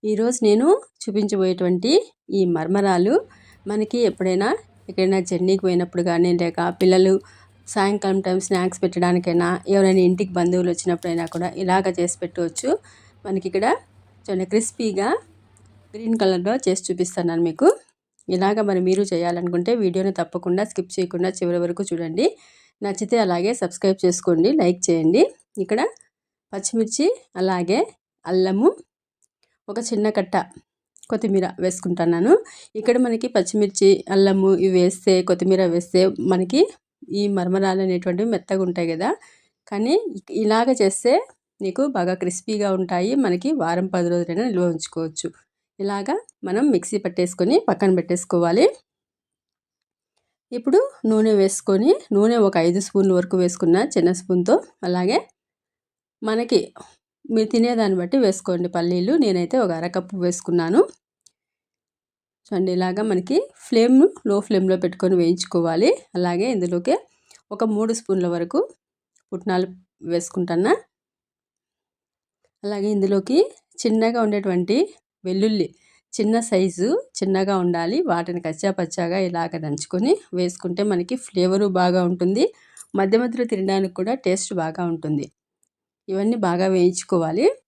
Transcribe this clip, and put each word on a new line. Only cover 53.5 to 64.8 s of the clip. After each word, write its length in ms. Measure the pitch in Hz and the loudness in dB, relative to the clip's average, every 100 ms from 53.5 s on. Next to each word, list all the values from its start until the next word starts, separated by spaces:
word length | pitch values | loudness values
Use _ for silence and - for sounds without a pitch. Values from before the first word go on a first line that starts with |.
| 175 170 180 269 196 | 0 2 2 2 0
చిన్న 140 | 170 180 | 0 0
స్పూన్తో, 360 | - 180 175 320 - _ 185 | -2 0 2 2 0 _ -6
అలాగే 300 | 180 180 285 - _ _ _ _ _ _ _ _ _ 220 | -2 0 -2 -4 _ _ _ _ _ _ _ _ _ -4
మనకి 320 | 220 233 214 135 - - _ _ _ - 226 | -4 0 0 0 -12 -20 _ _ _ -4 -2
మీరు 120 | 220 | 0
తినేదాన్ని 460 | 233 233 240 233 190 | 2 0 2 0 0
బట్టి 180 | 175 269 | 0 2
వేసుకోండి 440 | 226 190 - 175 180 180 | 2 0 -4 -4 -2 -2
పల్లీలు. 380 | 170 180 185 320 | -2 0 0 2
నేనైతే 320 | 240 185 175 262 | 2 0 0 0
ఒక 80 | 214 165 | 0 -2
అరకప్పు 360 | 175 180 180 190 | -4 -6 -6 -4
వేసుకున్నాను. 560 | 175 175 - 175 165 208 - - _ _ _ _ _ _ _ _ _ _ _ _ _ _ _ | -4 -4 -2 -2 2 2 2 0 _ _ _ _ _ _ _ _ _ _ _ _ _ _ _
చూడండి, 260 | 196 185 180 | -2 -2 0
ఇలాగా 240 | 185 185 214 | -2 -2 -2
మనకి 280 | 185 180 302 554 _ - | -2 0 -2 -2 _ -2
ఫ్లేమ్ 340 | 226 233 262 349 - - | 2 6 6 6 2 -2
లో 60 | 202 208 | -2 0
ఫ్లేమ్‌లో 280 | 196 190 185 | 0 2 0